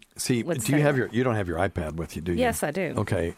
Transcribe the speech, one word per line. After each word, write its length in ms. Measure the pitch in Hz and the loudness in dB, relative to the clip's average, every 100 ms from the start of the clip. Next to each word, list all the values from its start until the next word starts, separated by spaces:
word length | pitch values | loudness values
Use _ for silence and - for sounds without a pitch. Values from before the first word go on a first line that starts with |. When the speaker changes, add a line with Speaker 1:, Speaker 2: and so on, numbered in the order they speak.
| - - | -14 -6
Speaker 1:
see, 260 | - 123 | 0 0
Speaker 2:
would 160 | 143 151 | 0 -2
Speaker 1:
do 80 | 110 | 2
you 40 | 147 | 4
Speaker 2:
say 40 | |
Speaker 1:
have 100 | 147 135 | 4 2
Speaker 2:
that. 40 | |
Speaker 1:
your, 80 | 101 | 0
you 120 | 110 | 2
don't 100 | 127 110 | 2 2
have 120 | 92 | 0
your 100 | 82 | 0
iPad 360 | 95 - 78 80 | 0 0 -4 -4
with 200 | 80 - | -6 -6
you, 60 | |
do 100 | - | -2
you? 40 | 175 | 0
Speaker 2:
Yes, 240 | 247 220 | 0 0
I 80 | 160 | -2
do. 240 | 160 180 95 | -2 -4 -2
Speaker 1:
Okay, 360 | 104 95 85 | -2 0 -2